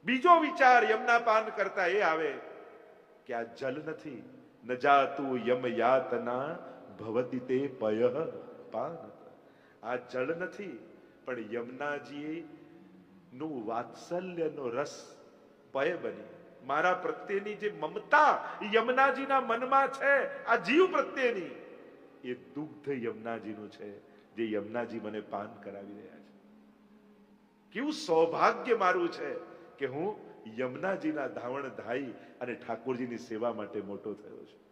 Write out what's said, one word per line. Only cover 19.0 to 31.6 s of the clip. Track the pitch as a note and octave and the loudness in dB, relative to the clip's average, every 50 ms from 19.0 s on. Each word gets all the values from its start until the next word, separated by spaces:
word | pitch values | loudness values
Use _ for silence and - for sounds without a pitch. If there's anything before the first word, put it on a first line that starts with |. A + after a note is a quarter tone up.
| C4+ C#4 B3+ B3+ C4+ C4 C#4 C4 | 6 4 4 0 0 2 2 2
મનમાં | B3 A3+ A3+ A#3 B3+ B3+ C4+ C4+ C#4 B3+ B3+ | 2 2 -2 -2 2 4 4 4 4 4 0
છે, | - A#3+ C#4 C#4 C4 G#3 - - - - | 0 4 4 4 4 2 0 -6 -8 2
આ | - A#3 | 2 2
જીવ | A3 E3 F#3 C4 E4 F#4 F4+ | 2 4 4 6 6 6 6
પ્રત્યેની, | D#4+ D4 C4 - - C#4 B3+ A#3+ G#3+ F#3+ E3 C#3 - - - - - - - - - - - - - - - | 4 0 0 0 -2 0 2 2 2 0 -6 -8 -10 -14 -16 -18 -18 -20 -20 -20 -20 -20 -20 -20 -20 -12 -8
એ | B2 B2+ | -8 -8
દુગ્ધ | B2 - - - C#3+ D#3 D3+ - - - C#3+ | -8 -10 -12 -10 -10 -10 -10 -12 -10 -6 -6
યમુનાજીનું | C#3 B2+ A#2 A2+ A2 A2 A2 A#2 A#2 A2 G2+ G#2+ G#2 G#2+ G#2+ G2 | -4 -2 -4 -4 -6 -6 -6 -6 -6 -6 -6 -8 -10 -10 -12 -14
છે, | - - G#2 G#2 G2+ G#2 - - - - - _ - | -14 -14 -14 -14 -14 -16 -20 -20 -20 -20 -20 _ -4
જે | A2+ A#2 A2 | -4 -2 0
યમુનાજી | G#2 G#2 G2+ G#2+ A2 A#2+ A#2 A2+ A#2 A2+ | 0 -2 -2 -2 -4 -4 -4 -4 -6 -8
મને | G2+ G#2+ G#2+ G#2+ | -8 -6 -8 -8
પાન | G#2 - A2+ G2+ G#2 A2+ A#2 - - | -8 -6 -6 -6 -6 -8 -12 -16 -14
કરાવી | G2+ G2 G2 G2+ | -14 -12 -12 -14
રહ્યા | G2+ G2+ G#2 - | -14 -14 -16 -16
છે. | F#2 - - - - - - - - - - - - _ _ _ _ - - _ - - - - _ - _ _ _ _ _ _ _ | -18 -20 -20 -20 -20 -20 -20 -20 -20 -20 -20 -20 -20 _ _ _ _ -20 -20 _ -20 -20 -20 -20 _ -20 _ _ _ _ _ _ _
કેવું | - G3+ C#4 D4+ | -6 -4 -4 -4
સૌભાગ્ય | D4+ - - - E3 D#3+ E3 E3 - C#3+ E3 G#3+ B3 - - C4 A3+ | -4 -6 0 4 6 6 6 4 4 4 4 4 4 2 0 0 2
મારું | - F#3+ F3+ F#3 F#3 E3+ E3 | 4 4 4 4 2 0 -2
છે | - - D#3 C#3+ B2+ - - - - - - - - | -4 -6 -8 -8 -8 -8 -10 -14 -18 -20 -20 -20 -8
કે | - C#3 | -6 -6
હું | B2+ C3 D3 E3+ G#3 G#3 G3+ - - - - - A2+ A2 A#2 | -4 -4 -4 -4 -6 -6 -8 -14 -18 -20 -18 -18 -14 -6 -6
યમુનાજીના | B2+ B2+ B2+ C#3+ E3+ F#3+ G3 F3 D#3+ D#3 D3+ D3 C3+ | -6 -4 -4 -4 -4 -4 -4 -2 -2 -2 -2 -2 -4
ધાવણ | A#2+ G#2+ A#2 A2+ B2 C3 C#3 | -6 -6 -8 -8 -6 -6 -6